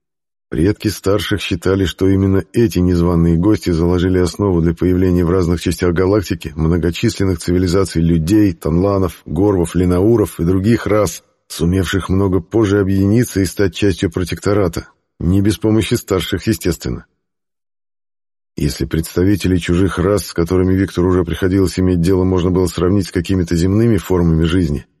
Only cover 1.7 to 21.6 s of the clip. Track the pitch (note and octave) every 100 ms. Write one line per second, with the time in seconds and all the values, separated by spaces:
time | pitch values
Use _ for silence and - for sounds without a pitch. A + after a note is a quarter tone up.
1.7 | G2 F#2+ - F#2+ F#2+ G2 F#2+ F2 A#2+ A2+
2.7 | F2+ F2+ F2 E2+ E2+ E2+ E2 F#2 G#2+ -
3.7 | E2 F2 F2+ F#2 F#2 F2 - G2+ F2 E2
4.7 | E2 F2+ F2+ F#2 F2 E2+ F#2+ E2+ F2 G2
5.7 | F2 F2+ F2 F#2 G#2 - F2 - D2 D#2+
6.7 | E2+ E2+ E2+ A#2 - G2 F2 - F2+ F#2
7.7 | F#2 F#2 E2 E2 E2+ D#2 G#2+ G#2 E2 D#2+
8.7 | E2 G2 G2 F#2 - - D2+ G#2 F#2+ E2
9.7 | F2 F2+ F2 G#2 A#2 G2 - E2 F#2+ G2
10.7 | A#2 - G#2+ F#2+ - - _ _ - E2
11.7 | F#2+ E2+ G2 - F#2 G2 F#2 E2+ G#2+ G#2
12.7 | G2+ G2 G2 G2 A2+ A#2+ - F#2+ - G2+
13.7 | - G2+ F#2+ F#2+ F#2 F2 - G2 G#2 F#2
14.7 | E2+ - _ _ _ E2+ G2 G2+ G#2 A2
15.7 | A2 G2+ A#2+ - F#2+ E2 F#2 - A2 F#2+
16.7 | D#2+ C2 A#1+ - _ _ _ _ _ _
17.7 | _ _ _ _ _ _ _ _ - D2
18.7 | - - D#2 E2 - F#2 G2+ F#2 F2+ E2+
19.7 | F2 G2 E2+ F2+ G#2 - - E2+ F#2 F#2
20.7 | F#2+ F#2 - F2+ F#2 E2+ D#2+ F#2+ G2